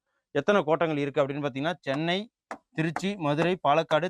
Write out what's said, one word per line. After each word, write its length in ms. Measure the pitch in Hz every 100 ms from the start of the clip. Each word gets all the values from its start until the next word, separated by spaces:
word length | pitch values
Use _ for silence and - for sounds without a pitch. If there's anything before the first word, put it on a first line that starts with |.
| _ _ _ 143
எத்தனை 260 | 139 202
கோட்டங்கள் 380 | 147 156 165 151
இருக்கு 180 | 143 139
அப்படின்னு 240 | 135 143 143
பாத்தீங்கன்னா, 300 | 135 151 180
சென்னை, 380 | - 139 165 185 214 _ _ - _ -
திருச்சி, 320 | 160 147 190 202
மதுரை, 380 | 147 147 175 185 139
பாலக்காடு, 420 | 151 - 151 175